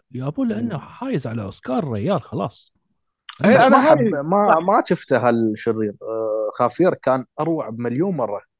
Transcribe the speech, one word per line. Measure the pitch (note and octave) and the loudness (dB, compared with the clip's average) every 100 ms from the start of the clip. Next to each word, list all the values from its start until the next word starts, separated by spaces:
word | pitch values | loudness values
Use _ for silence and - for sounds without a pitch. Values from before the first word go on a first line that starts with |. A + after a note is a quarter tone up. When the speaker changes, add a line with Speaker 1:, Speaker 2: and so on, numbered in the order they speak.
| _ | _
Speaker 1:
يابو | B2 C3+ G3+ | -8 -6 -4
لأنه | B3 G#3 A#3 D#3+ | -4 -2 -6 -6
Speaker 2:
مم. | |
Speaker 1:
حايز | - - C4+ G3 A#2+ | -12 -12 -6 -6 -4
على | A2+ | -6
أوسكار | G2 - - A#3+ D3+ | -8 -10 -6 -4 -4
ريال | G#2+ C3 F3 | -4 -2 -4
خلاص. | - - G2 - - _ _ _ _ _ - - G3 | -4 -6 -6 -8 -20 _ _ _ _ _ -20 0 4
Speaker 3:
إيه، | G#3+ | 6
Speaker 2:
بس | |
Speaker 3:
أنا | C4 C#4 | 8 6
Speaker 2:
ما | C#4+ | 6
حب-، | D4 | 4
Speaker 3:
هاي، | A3+ D3 | 2 -2
Speaker 2:
ما، | D3+ G3+ G#3 | 0 2 4
Speaker 3:
صح. | D#3+ | 2
Speaker 2:
ما | F#3 A3 - | 2 2 2
شفته | F3+ - B2+ A#2+ | -2 0 0 2
هالشرير. | A#2 A2+ G#2+ A#2 A2 G#2+ G2+ | 2 0 -2 -2 -2 -2 -6
آه، | - A2+ A2 G#2+ G#2+ | -8 -6 -4 -2 -2
خافير | - A#2+ - F3 | 0 0 2 0
كان | C#3+ - C3 B2 - | 0 0 0 -2 -6
أروع | D#3 D#3 A2 | -4 -4 -6
بمليون | A2+ A#2+ B2 F#3+ D#3+ | -6 -4 -2 -2 -2
مرة | G#2+ G2+ - | -4 -6 -12